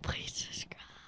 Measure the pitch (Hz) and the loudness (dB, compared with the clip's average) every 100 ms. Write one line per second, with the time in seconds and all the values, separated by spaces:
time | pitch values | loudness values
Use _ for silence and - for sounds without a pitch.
0 | - - - - - - - - - - | 4 4 4 0 0 0 -2 -6 -10 -12